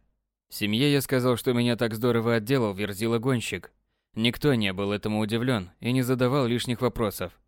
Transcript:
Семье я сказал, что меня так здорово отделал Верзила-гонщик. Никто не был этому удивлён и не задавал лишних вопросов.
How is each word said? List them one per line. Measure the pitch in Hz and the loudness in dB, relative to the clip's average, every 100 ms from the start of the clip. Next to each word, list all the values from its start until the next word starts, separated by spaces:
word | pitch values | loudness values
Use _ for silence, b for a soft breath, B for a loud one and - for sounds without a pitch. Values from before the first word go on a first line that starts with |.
| _ _ _ _ _ | _ _ _ _ _
Семье | - 104 110 143 | -4 0 2 2
я | 143 | 2
сказал, | - 131 127 117 | 2 0 2 0
что | - | 2
меня | 120 120 113 | 2 2 0
так | 117 | -2
здорово | 110 123 117 113 117 | 0 0 2 2 0
отделал | 104 135 107 | 0 0 0
Верзила-гонщик. | 95 101 98 113 117 127 123 - 90 - _ _ _ _ 107 | -2 -4 -2 0 0 0 -2 -2 -8 -10 _ _ _ _ -2
Никто | 117 - 147 120 | 0 2 2 2
не | 101 | 2
был | 92 101 | 0 -2
этому | 104 107 107 | -2 -2 -2
удивлён | 107 113 127 117 90 - | 0 0 0 -2 -4 -8
и | 117 | -2
не | 135 | 0
задавал | 123 127 123 143 117 | 0 0 2 2 0
лишних | 120 - 117 | 0 -2 -2
вопросов. | 123 - 107 - 87 - | -2 0 -2 -4 -10 -12